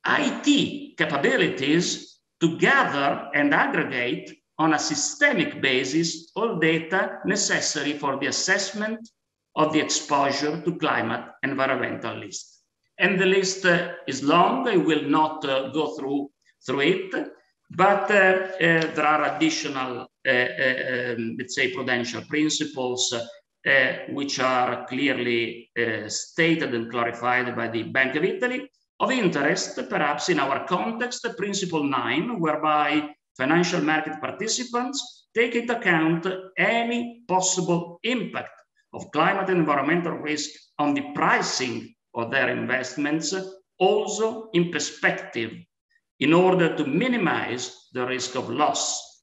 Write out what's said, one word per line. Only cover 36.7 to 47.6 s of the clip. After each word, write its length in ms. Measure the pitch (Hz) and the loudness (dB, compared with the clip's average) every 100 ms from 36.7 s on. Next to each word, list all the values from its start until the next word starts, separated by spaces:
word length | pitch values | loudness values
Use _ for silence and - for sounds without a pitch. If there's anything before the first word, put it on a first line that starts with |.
| 233 233 240 240 - - | 2 0 -2 -4 -10 -2
possible 720 | 185 - 185 160 170 - - | 0 2 0 0 0 -2 -8
impact 480 | 220 247 143 131 - - _ _ _ | -4 -4 -4 -8 -12 -18 _ _ _
of 180 | - - | -16 -4
climate 380 | 147 175 196 190 | 2 2 2 2
and 100 | 180 | 2
environmental 540 | 151 139 139 175 170 | 2 2 2 0 0
risk 380 | 151 147 151 - - _ - | -6 -4 -4 -6 -12 _ -2
on 160 | 147 | 0
the 80 | 143 135 | 0 -4
pricing 800 | 143 170 233 175 - 131 113 - _ _ | -2 2 2 0 -2 -4 -6 -10 _ _
of 160 | 117 117 | -8 -2
their 200 | 135 123 | 0 0
investments, 840 | 120 117 127 127 - 147 156 - 190 185 - _ _ | -2 -2 -4 -4 -4 -2 -2 -2 -4 -6 -16 _ _
also 720 | 190 214 202 202 226 240 - | 2 2 -2 -2 -4 -4 -2
in 180 | 175 175 | 0 0
perspective, 800 | 147 - - 185 170 - - 113 - - _ _ _ _ _ | -2 -6 -2 -2 -2 -6 -6 -6 -8 -20 _ _ _ _ _
in 120 | 135 | 4
order 440 | 170 185 175 165 156 | 6 6 4 2 0
to 80 | |
minimize 1040 | 139 160 254 233 165 120 104 123 | 0 0 0 0 0 0 -2 -6